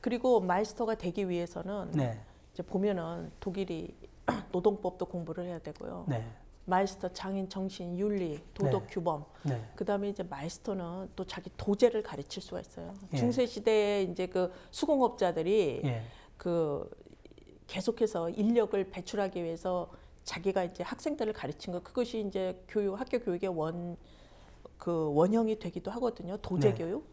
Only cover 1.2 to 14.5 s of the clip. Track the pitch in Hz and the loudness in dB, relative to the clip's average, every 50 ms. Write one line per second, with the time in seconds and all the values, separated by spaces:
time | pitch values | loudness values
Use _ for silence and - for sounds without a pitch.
1.2 | 196 185 180 175 170 170 - 175 170 185 202 202 - - 165 151 135 120 110 107 | 0 0 0 -2 -2 -2 -4 -8 -6 -6 -6 -6 -6 -2 0 2 2 0 -2 -6
2.2 | - - - - - - - - 180 - - 185 196 208 196 180 165 160 170 170 | -10 -18 -20 -20 -20 -14 -10 -10 -8 -2 0 2 2 2 2 0 -2 -4 -6 -8
3.2 | 170 156 - - - 196 175 196 190 175 170 160 170 170 - - - - - - | -8 -10 -12 -8 -8 -6 -4 -4 -4 -4 -4 -6 -8 -10 -12 -16 -20 -20 -20 -4
4.2 | - - 247 214 185 - - 180 175 214 202 196 - 180 180 - 180 175 - 175 | -2 -2 -2 -2 -6 -2 -2 4 4 4 4 4 -2 -4 -2 -2 -6 -4 -4 -8
5.2 | 170 165 160 175 175 180 175 160 - 156 151 - - - - 180 170 - 131 113 | -6 -6 -6 -6 -6 -6 -8 -8 -10 -12 -12 -10 -10 -10 -8 -6 -4 -2 -2 -2
6.2 | 113 113 113 - - - - - - - 185 185 196 190 190 - - 180 185 - | -4 -6 -12 -16 -20 -20 -20 -14 -2 2 4 4 4 2 0 -4 -6 -6 -6 -6
7.2 | - 190 196 196 190 185 - 196 190 190 190 - 175 175 175 180 202 214 208 196 | -6 -4 -2 -4 -4 -4 -4 -4 -4 -4 -4 -6 -6 -6 -2 0 0 0 2 0
8.2 | 180 165 147 - - - - - - 135 127 120 107 - - 190 165 170 156 147 | 0 -2 -2 -6 -8 -14 -4 0 2 2 2 2 0 -2 -6 0 0 2 0 0
9.2 | 147 - - - - 147 131 113 110 110 - - 202 214 202 202 202 202 202 202 | -4 -10 -16 -4 -2 0 0 0 -4 -10 -6 -4 -2 0 0 0 0 -2 -4 -4
10.2 | 170 175 - 139 143 170 - - - 233 196 190 175 170 175 190 190 - - - | -6 -6 -6 -6 -6 -8 -8 -6 -6 -4 -4 -4 -4 -6 -6 -8 -10 -10 -8 -8
11.2 | 185 - - - - - - - - 208 202 208 247 240 233 214 214 - 180 170 | -8 -6 -8 -10 -10 -12 -12 -4 0 0 6 8 6 6 6 2 -4 -4 -8 -8
12.2 | 170 - - 196 - - 180 180 - - - 170 170 170 190 196 196 185 165 - | -8 -8 -10 -10 -10 -8 -8 -10 -10 -10 -12 -12 -12 -12 -12 -14 -10 -4 0 2
13.2 | - 240 233 262 247 233 - 208 208 226 220 214 208 202 208 202 190 175 170 - | 2 4 6 4 2 2 2 2 4 6 6 6 6 6 4 2 2 0 0 -2
14.2 | 185 185 185 185 180 175 | -4 0 2 2 2 2